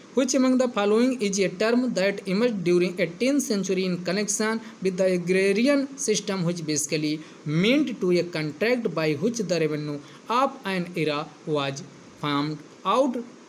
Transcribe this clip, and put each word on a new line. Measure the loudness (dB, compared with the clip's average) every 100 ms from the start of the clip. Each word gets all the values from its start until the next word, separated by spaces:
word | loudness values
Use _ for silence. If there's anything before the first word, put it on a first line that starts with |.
| -4 -2
Which | 2 2
among | 4 2
the | 2
following | 0 2 4 2 2
is | -2 0
a | -2 0
term | 2 2 0
that | 0 0 0 -4
emerged | 0 0 0 2
during | 2 2
eighteenth | 0 -4 0 0 2 0
century | -2 0 0 0
in | -2 -2
connection | -2 -2 -2 -2 -2 -6 -6
with | -4 2
the | 2 2
agrarian | 2 2 4 4 4 2 0 -4
system, | -2 -2 -2 -2
which | -2 -2 -2
basically | -2 -2 -2 -2 -4 -8 -12 -2
meant | 2 4 4 0
to | -2 2
a | 2 0 -4
contract | -6 -2 0 0 -2 0
by | 0 0
which | -2 -2
the | -2 0
revenue | 0 -2 -6 -8 -12 -16 -2
of | 0 0 -2 -4
an | -4 -4 -2
era | -2 -2 -6 -10 -4
was | -2 -2 -4 -12 -18 -20 -6
farmed | -2 0 0 -6 -12 -6 0
out | 2 2 0 -8 -16